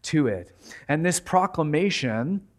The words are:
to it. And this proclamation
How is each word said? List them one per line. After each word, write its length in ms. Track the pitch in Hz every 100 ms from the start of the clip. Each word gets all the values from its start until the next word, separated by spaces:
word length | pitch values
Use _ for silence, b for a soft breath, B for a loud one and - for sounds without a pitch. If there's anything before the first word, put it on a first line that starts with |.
to 260 | - 156 131
it. 240 | 98 85 - B B B
And 180 | 147 170
this 140 | 175
proclamation 1200 | - 185 190 185 156 147 196 - 131 110 131 196 -